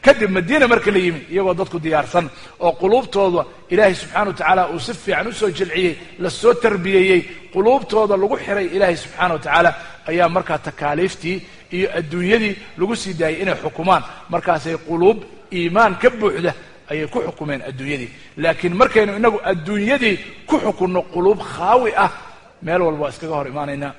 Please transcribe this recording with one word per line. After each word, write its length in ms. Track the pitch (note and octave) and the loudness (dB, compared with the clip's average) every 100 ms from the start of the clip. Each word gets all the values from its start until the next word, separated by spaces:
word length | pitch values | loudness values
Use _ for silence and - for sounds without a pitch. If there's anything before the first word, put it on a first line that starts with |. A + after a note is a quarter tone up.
Kadib 280 | C4 C#4+ G#3 | 6 4 4
Madiina 380 | F#3 E3+ D4+ B3 | 0 2 2 4
marka 220 | A#3 G3+ | 4 4
la 60 | G3 | 2
yimi, 220 | F3+ D#3+ B2 | 0 -4 -6
iyagoo 240 | F3 F#3 | -2 -2
dadku 240 | F3 F#3+ E3+ | -2 -4 -6
diyaarsan 480 | D#3+ D#3 - F3+ D#3+ - - - | 0 0 2 -2 -2 -12 -20 -2
oo 120 | F3 | -2
quluubtooda 680 | E3 F#3+ A#3+ - G3 F#3+ F3 C#3+ - - | 0 2 2 2 0 2 0 -4 -12 -2
Ilaahay 260 | F3+ G#3 | 4 4
subxaanahu 340 | F3+ - F3+ G3+ | 2 -4 -2 -2
wa 40 | |
tacaala 340 | D3+ D#3+ F#3+ E3+ | -2 2 2 2
uu 80 | E3 | -4
si 160 | C3 | -8
fiican 320 | G#3+ - D3+ G#3 | -8 -4 -2 -4
u 60 | |
soo 180 | G#3 G#3 | -2 -4
jilciyey, 480 | D#3 F3+ E3 F3+ D3+ - - | -2 -4 0 0 -2 -14 -8
la 120 | F3 | -8
soo 240 | - A3+ | 2 2
tarbiyeeyey, 640 | A#3+ A3+ G3+ F3+ F#3+ F#3+ F3+ - - - | 4 2 0 2 4 6 4 0 -16 -6
quluubtooda 640 | F#3+ G#3+ C#4 - G#3+ G#3+ G3 | 0 4 2 2 0 2 2
lagu 200 | G3+ C4+ | 0 -2
xiray 280 | - G3+ F3 | -4 -4 -2
Ilaahay 300 | F3+ F#3+ E3 | 2 2 0
subxaanahu 360 | - - F3+ | -8 -2 -2
wa 100 | D#3 | -2
tacaala, 280 | C#3+ D#3 E3+ - - - - | 2 4 4 2 -16 -14 -4
ayaa 220 | E3+ E3+ | 0 2
markaa 300 | F3+ - D#3 | 0 -2 -4
takaaliiftii 840 | D3+ - D3 D3 F#3 - D#3+ F#3 - - - | -6 -6 -4 -2 -2 -4 -8 -8 -10 -20 -10
iyo 160 | F3+ F#3+ E3 | -4 -2 -2
adduunyadii 560 | D#3 F3 F3+ A3+ G#3+ F#3+ - - | -4 -4 2 2 0 -6 -14 -6
lagu 160 | F#3+ A#3 | -4 -4
sii 180 | F#3+ | -6
daayay 280 | E3 D#3+ D#3+ | -4 -4 -2
inay 120 | F#3+ D#3+ | -4 -4
xukumaan. 400 | D#3 - F3 E3+ - - - | -6 -4 0 0 0 -16 -6
Markaasay 460 | E3+ - D#3+ D#3 D#3+ D3+ | -4 0 -2 -2 -8 -4
quluub 300 | E3 F#3 A3 - - - | 4 4 4 -6 -20 -10
iimaan 420 | F3+ E3+ F#3+ A3 F3+ | -4 0 2 2 4
ka 100 | B3 | 2
buuxda 420 | A#3+ G#3 C#3+ F3 - - - - | 2 -2 0 -4 -6 -18 -20 -10
ayay 160 | D3+ D3+ | -6 -4
ku 100 | B3 - | -4 -6
xukumeen 360 | - D3 C3+ - | -8 -8 -6 -8
adduunyadii. 420 | C3 C3+ C#3+ A#2 - - - | -10 -8 -8 -8 -14 -18 -2
Laakiin 380 | E3 D#3+ F3 F3+ | 0 0 -2 2
markaynu 400 | B3 A3 G#3 G3+ | 4 4 2 2
innagu 240 | A#3 G#3 | 0 2
adduunyadii 720 | F3+ F#3 D#3 G#3 G#3 C#4 A#3 F#3 - - - | -2 -4 -4 -2 0 2 2 -2 -8 -18 -2
ku 100 | D4+ | 0
xukunno 420 | A3 - F#3 F3+ | 0 -2 -2 -2
quluub 360 | - F3 F#3 G3+ | -4 0 2 2
khaawi 480 | - - F3+ B3 A3+ G3 | -4 -4 2 4 4 0
ah, 140 | G3 - - - - _ | 0 -2 -20 -20 -20 _
meel 200 | - F3+ | -2 0
walba 200 | E3+ D3+ | 0 0
waa 80 | C#3+ | -6
iskaga 240 | - E3 | -6 -6
hor 140 | D3+ C3+ | -6 -6
imaanaynaa 440 | C#3 C#3+ C#3+ C#3+ | -8 -8 -8 -10